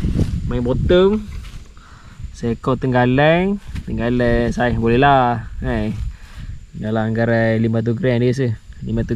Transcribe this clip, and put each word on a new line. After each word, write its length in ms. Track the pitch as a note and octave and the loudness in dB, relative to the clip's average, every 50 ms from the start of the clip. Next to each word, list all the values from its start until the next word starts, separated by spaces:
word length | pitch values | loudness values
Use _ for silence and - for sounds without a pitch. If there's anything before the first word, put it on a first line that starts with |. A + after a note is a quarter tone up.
| - - - - - - - - - - | -2 -2 0 0 0 0 -2 -2 -2 -2
Main 80 | A#2+ B2 | -2 -2
bottom. 640 | A#2+ A#2+ C3 - - - F3+ F3+ F#3 G3 G#3 G#3+ G#3+ - - - - - - - - - - - - - - - - - - - - - - | 0 0 0 0 2 4 4 6 6 4 2 0 -2 -6 -10 -12 -12 -14 -14 -16 -18 -18 -20 -20 -20 -20 -20 -20 -20 -20 -16 -14 -14 -14 -10
Seekor 480 | - - A#2+ A2+ - - C#3 B2+ A#2+ - | -6 -4 -4 -4 -4 -2 -2 -2 0 0
tenggalan. 800 | C3 B2 B2 B2 B2 B2+ C#3 D3 D#3 E3 F3 F#3 G3 G3+ G3+ - - - - - | 0 2 2 4 4 4 4 4 4 4 4 2 0 -2 -4 -6 -8 -10 -8 -8
Tenggalan 640 | - - A2 A2+ A#2+ B2 B2 B2 A#2+ A#2 A#2 A#2+ A#2 | -6 -4 -2 -2 0 0 2 2 2 2 2 2 0
saiz 320 | A2+ - B2+ A#2+ A#2 A#2 | 0 0 0 0 0 0
boleh 160 | A2+ A2+ A#2+ | 2 2 4
lah. 480 | B2 C#3 C#3+ C#3 C3+ B2+ A#2+ A#2+ A2+ A2+ - - - | 4 6 6 6 6 4 2 0 -2 -4 -8 -8 -6
Hai. 320 | - C3 B2 A2+ G#2+ A2 G#2+ G#2+ - - - - - - - - - - - - - - - | -4 -2 -2 -2 -2 -2 -4 -4 -6 -8 -8 -10 -14 -18 -16 -14 -12 -12 -12 -14 -14 -14 -12
Dalam 400 | E2+ F2+ G#2+ A2 A2+ A2 A2 A2 | -8 -6 -2 -2 -2 0 0 0
anggaran 480 | A2+ A#2 A#2 A#2 A2+ A2+ A2+ A2+ A2 | 0 2 2 2 2 2 2 2 2
lima 240 | A2+ A2+ A2+ A2+ A2+ | 0 0 0 0 0
ratus 100 | A#2 A2+ | 0 -2
gram 220 | A2 A2+ B2+ B2 | 0 0 0 2
dia 160 | A#2 A#2+ B2+ A#2+ | 2 2 2 2
rasa. 160 | C3 C3+ A#2+ A2 - - - - - | 2 0 -2 -2 -4 -8 -14 -16 -12
Lima 240 | - - A2 A#2 A2 | -8 -4 -2 -2 -2
ratus 100 | - A#2+ | -2 -4